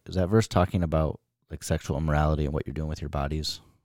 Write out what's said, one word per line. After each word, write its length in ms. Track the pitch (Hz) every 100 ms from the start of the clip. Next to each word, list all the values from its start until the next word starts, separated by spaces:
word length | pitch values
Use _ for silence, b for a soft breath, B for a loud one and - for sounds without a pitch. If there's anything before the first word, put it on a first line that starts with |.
| -
Is 100 | 85
that 120 | 90
verse 200 | 110 107
talking 360 | 92 90 98
about, 360 | 85 80 78 - _ _ -
like, 140 | 80
sexual 340 | - 80 - 71
immorality 480 | 80 76 76 76 73
and 80 |
what 120 | 71 -
you're 60 |
doing 160 | 69 78
with 120 | 78
your 80 | 76
bodies? 500 | 73 71 78 76 - - _